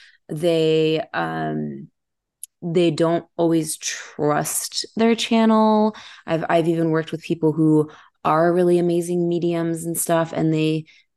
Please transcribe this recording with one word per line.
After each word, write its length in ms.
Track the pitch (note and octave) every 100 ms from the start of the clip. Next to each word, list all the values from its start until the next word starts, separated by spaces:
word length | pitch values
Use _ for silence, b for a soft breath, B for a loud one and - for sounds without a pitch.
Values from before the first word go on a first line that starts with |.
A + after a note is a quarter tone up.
| B B _
they, 720 | D#3 E3+ E3 D#3+ D#3+ D#3 D#3 -
um, 720 | - E3 D#3+ D#3 D#3 - G2 D3+ _ _ _ _ _ - _ F3
they 240 | E3 E3+
don't 360 | D3+ E3 E3+ E3+ -
always 400 | E3+ E3 D#3+ -
trust 1080 | - - - - D3+ D3 D#3 - - - - -
their 180 | A3+
channel. 800 | A3+ - A3+ A3 A3 A3 G#3+ G#3+ G#3+ B B -
I've, 180 | D#3+ E3
I've 200 | E3+ D#3+
even 220 | E3 E3
worked 220 | D#3+ D#3+
with 100 | D#3+
people 300 | - E3+ D#3+
who 380 | D3+ D#3 D#3 D3+ B B _
are 280 | D3+ D#3 E3+
really 240 | F3 F3+ F3
amazing 500 | F3 E3+ E3+ F3 E3+
mediums 560 | F3 E3+ E3+ E3 E3
and 140 | E3 E3
stuff, 340 | - E3 D#3+
and 200 | - D#3+
they 320 | D#3 D#3 D#3 D#3 b b